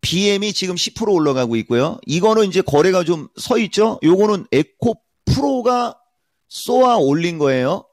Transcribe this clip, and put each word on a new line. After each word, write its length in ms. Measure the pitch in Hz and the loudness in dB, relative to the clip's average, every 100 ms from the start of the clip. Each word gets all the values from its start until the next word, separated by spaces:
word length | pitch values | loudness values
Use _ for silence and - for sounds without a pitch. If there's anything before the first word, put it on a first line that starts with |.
비엠이 520 | - 165 202 202 208 | -2 0 0 0 -2
지금 220 | 196 190 180 | -4 -6 -6
십 180 | - - | -6 -6
프로 180 | 220 | -2
올라가고 420 | 190 151 131 123 113 | 0 2 0 -2 -2
있고요. 420 | 107 120 143 - - | -2 0 0 -4 -6
이거는 380 | 156 202 220 208 | 0 2 2 2
이제 140 | 185 | 0
거래가 420 | 185 147 170 185 | 0 2 2 2
좀 240 | 165 170 143 - | 0 -4 -4 -14
서 200 | - 233 | -4 -2
있죠. 400 | 214 - 220 220 | -2 0 0 2
요거는 440 | 151 185 208 208 - | 2 4 2 0 0
에코프로가 1400 | 131 156 _ 240 226 _ _ - - 285 262 240 247 240 - _ _ _ _ _ | -2 -2 _ -4 -4 _ _ -2 0 0 0 0 -2 -4 -8 _ _ _ _ _
쏘아 500 | - - 247 254 233 | -14 -2 2 4 4
올린 400 | 135 147 170 165 | 2 2 -2 -2
거예요. 480 | 147 131 127 185 - | 0 0 0 -4 -8